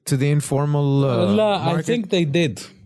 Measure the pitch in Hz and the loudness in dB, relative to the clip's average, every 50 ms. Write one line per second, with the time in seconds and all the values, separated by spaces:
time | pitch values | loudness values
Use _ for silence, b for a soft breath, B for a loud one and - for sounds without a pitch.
0 | _ - 143 127 139 143 147 147 - - 143 135 143 147 147 147 143 139 139 139 | _ -2 -2 0 2 2 2 0 0 0 -2 -2 0 0 0 0 0 0 2 2
1 | 139 135 123 - 180 190 202 214 214 208 202 175 - 170 170 170 156 - 233 240 | 2 2 2 2 2 2 2 2 2 2 0 0 0 -2 -2 -2 -2 -2 -2 -2
2 | 208 - 202 180 170 147 139 170 170 139 95 - - - - - - | -2 -2 0 0 0 0 0 0 0 0 -2 -6 -12 -18 -20 -20 -20